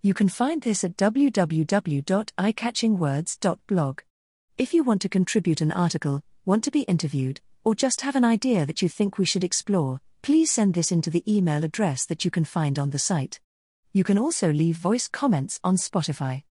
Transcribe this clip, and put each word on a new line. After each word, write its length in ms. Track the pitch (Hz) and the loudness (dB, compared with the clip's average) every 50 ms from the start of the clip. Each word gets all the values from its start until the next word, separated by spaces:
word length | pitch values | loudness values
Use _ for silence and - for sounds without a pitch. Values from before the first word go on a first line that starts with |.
| - | 2
You 100 | 202 190 | 0 2
can 160 | - 202 190 | 4 2 0
find 320 | - - 240 277 339 320 | 2 0 -2 0 0 -2
this 220 | - 240 208 - - | -2 -2 -2 -2 -2
at 120 | 180 175 | -4 -2
w 360 | - 196 208 220 269 285 277 | 0 0 0 2 4 2 2
w 340 | 220 208 180 156 160 160 160 | 4 2 0 2 2 0 0
w 360 | 151 196 202 - 170 147 139 | 2 0 0 0 0 -2 -2
dot 300 | 139 - 185 202 214 - _ | 0 0 0 0 0 -4 _
eye 160 | - 180 214 214 | -2 0 0 0
catching 440 | - - 240 233 - - 226 214 | -2 -4 -4 -4 0 0 0 2
words 380 | 185 165 143 135 143 170 - - | 2 0 0 0 -2 -4 -4 -8
dot 240 | - - 196 - - _ | -2 -2 -2 -2 -2 _
blog. 340 | - 208 180 151 135 135 - - _ _ _ _ _ _ _ _ _ _ | -2 0 0 0 0 -4 -8 -14 _ _ _ _ _ _ _ _ _ _
If 160 | - 262 - - | -4 -4 0 2
you 100 | 339 302 | 2 2
want 180 | 247 220 185 | 2 0 0
to 80 | - 185 | 0 0
contribute 500 | - 190 185 - - 220 175 180 160 143 | 0 0 0 2 0 0 2 2 0 2
an 120 | 160 151 | 0 -2
article, 500 | - 185 175 170 - 156 - 147 139 143 - - - - _ | 0 2 0 0 0 -2 -2 -2 -2 -2 -6 -10 -20 -10 _
want 180 | - 190 220 220 | 0 0 0 0
to 80 | 294 | 0
be 120 | - 302 269 | -2 -2 0
interviewed, 580 | - 185 160 - 147 143 139 131 131 139 - _ _ - _ _ | 2 0 0 0 -2 -2 -2 -2 -2 -6 -8 _ _ -20 _ _
or 100 | 220 220 | -2 0
just 260 | - - 262 - - | 2 0 -2 0 -2
have 140 | - 277 285 | -4 -2 0
an 80 | 269 247 | 2 4
idea 420 | 233 226 208 - 262 240 190 151 | 4 2 2 2 2 2 2 0
that 160 | 135 165 - | 0 -2 -2
you 60 | - | -2
think 300 | 170 - - 208 202 - | -2 0 0 -2 -2 0
we 80 | - 190 | -2 -2
should 180 | - - 190 185 | 0 0 0 -2
explore, 560 | 175 - - - - 202 180 151 131 127 135 _ - _ _ | 0 -2 -4 -2 0 0 0 0 0 -4 -6 _ -16 _ _
please 280 | - - 294 320 320 311 | -2 2 2 4 4 2
send 240 | - - 214 196 170 | 2 2 2 2 2
this 160 | 170 165 - | 2 0 2
into 180 | 185 165 160 170 | 0 0 0 0
the 200 | 156 170 - - | -2 -2 0 2
email 360 | 214 208 185 165 147 147 156 | 2 2 2 2 2 0 -2
address 400 | 160 - - 214 175 135 127 - | -4 -2 -2 -2 -2 -2 -4 -4
that 180 | - 196 - - | -6 -6 -4 -4
you 80 | 185 | -2
can 140 | - 175 156 | 0 -2 -2
find 340 | - - 175 156 147 139 143 | -2 -2 -2 -2 0 -2 -2
on 120 | 139 143 | -2 -4
the 80 | 139 143 | -2 -4
site. 420 | - - 196 156 131 - - - _ _ _ _ _ _ _ _ _ _ | -2 -2 -2 -2 -2 -4 -10 -16 _ _ _ _ _ _ _ _ _ _
You 120 | _ 196 185 | _ 0 2
can 160 | - 196 202 | 4 2 2
also 340 | 233 311 330 - - 170 147 | 2 0 0 0 0 2 2
leave 240 | 151 160 165 165 | 2 2 2 0
voice 300 | 165 170 180 220 247 - | 0 0 0 0 0 -2
comments 520 | - - - 277 277 202 143 135 175 - - - | -6 -6 -2 0 2 2 2 0 -4 -8 -6 -2
on 120 | 185 190 | 0 0
Spotify. 680 | 180 - - - 185 156 - 147 - 143 131 131 135 - _ | 0 -2 -2 -4 -4 -2 -2 -4 -4 -4 -6 -6 -6 -10 _